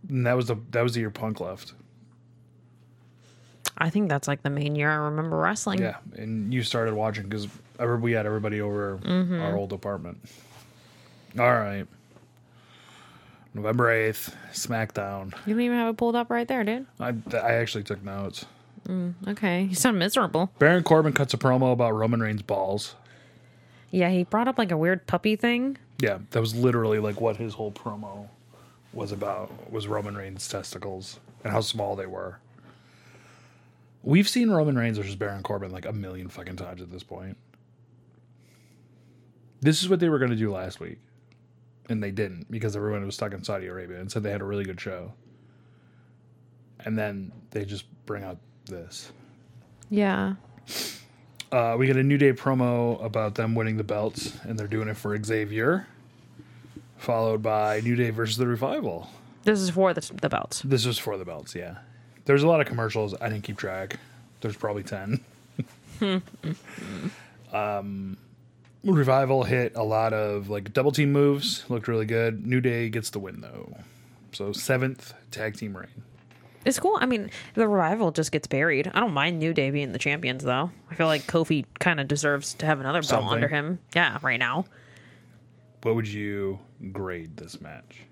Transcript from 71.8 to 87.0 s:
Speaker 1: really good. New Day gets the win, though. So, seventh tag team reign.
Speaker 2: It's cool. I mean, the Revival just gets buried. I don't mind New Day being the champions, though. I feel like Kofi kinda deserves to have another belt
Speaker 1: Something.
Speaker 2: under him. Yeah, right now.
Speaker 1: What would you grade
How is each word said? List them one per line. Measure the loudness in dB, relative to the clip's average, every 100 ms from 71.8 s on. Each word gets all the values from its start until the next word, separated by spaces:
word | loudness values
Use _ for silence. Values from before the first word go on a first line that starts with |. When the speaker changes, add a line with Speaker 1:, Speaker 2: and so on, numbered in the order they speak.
| 0
Speaker 1:
really | -2 2
good. | 2 2 0 0
New | 2
Day | 2 0 -2
gets | -2 -4
the | -8
win, | -8 -12
though. | -14 -14 -14 -16 -20 -20 -20 -20 -18
So, | -6 -6
seventh | -4 0 2 2 -4 -16 -20 -16
tag | -8 -6 -6
team | -10 -10
reign. | -14 -18 -20 -20 -20 -20 -20 -2
Speaker 2:
It's | 0 2
cool. | 2 2
I | 2
mean, | 0 -2 -12 -6
the | 0 4
Revival | 4 4 4 2
just | 2 0
gets | -2 0
buried. | 2 2 2 2
I | 0
don't | 2
mind | 2 2 2
New | 2
Day | 2 2
being | 0 -2
the | -2
champions, | -2 0 -2 -2
though. | 0 0 -2 -6 -14
I |
feel | 0 2
like | 2
Kofi | 2 0 2 0 0 0
kinda | 0 2
deserves | 0 0 2 0 -4
to | -4 0
have | 2
another | 2 -2
belt | 2
Speaker 1:
Something. | 0 2
Speaker 2:
under | 0 0
him. | 0 -2 -6 _
Yeah, | 2 2 2
right | -2 0
now. | 0 -2 -4 -10 -20 -20 -20 -20 -20 -20 -20 -20 _ _
Speaker 1:
What | 0
would | 0 0
you | -4 -4 -2 -4 -4 -12 -14 -10
grade | -6